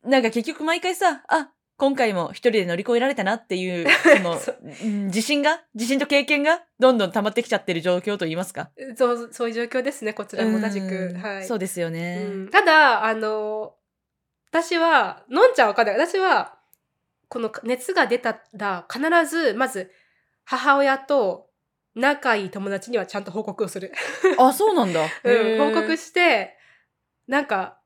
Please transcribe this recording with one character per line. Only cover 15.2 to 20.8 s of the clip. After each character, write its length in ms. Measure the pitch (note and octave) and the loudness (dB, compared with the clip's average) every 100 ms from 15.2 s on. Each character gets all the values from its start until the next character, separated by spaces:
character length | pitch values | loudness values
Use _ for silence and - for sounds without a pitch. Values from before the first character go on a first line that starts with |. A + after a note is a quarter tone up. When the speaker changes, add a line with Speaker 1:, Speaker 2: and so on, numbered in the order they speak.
| _ | _
Speaker 2:
の 200 | C4+ B4 | 4 4
ん 60 | |
ち 60 | F#4 | 6
ゃ 40 | |
ん 40 | A3+ | 2
わ 60 | |
か 100 | G3+ | 4
ん 20 | G#3+ | 0
な 80 | |
い。 20 | G3+ | 2
私 220 | E4+ F#4+ | 0 0
は、 400 | F#4 B3 - - _ _ _ _ _ _ _ | 2 2 0 -14 _ _ _ _ _ _ _
こ 100 | A#3+ | -8
の 140 | A3 - | -8 -8
熱 320 | A3+ B3 - | -6 -6 -2
が 120 | F#4 A#3+ | 0 0
出 120 | A#3+ | 0
た 240 | A#3+ A3 _ | -2 -6 _
ら、 320 | G3 G3+ F3+ - | -8 -6 -6 -8
必 80 | A#3 D#4 E4+ D4+ | -4 2 2 2
ず、 280 | D#4+ D4 | 0 0
ま 140 | G#3+ B3+ | 0 -2
ず、 220 | G3+ F#3 _ _ _ _ _ | -4 -12 _ _ _ _ _
母 340 | - B3+ C4 | -8 -2 2
親 200 | C#4 | 4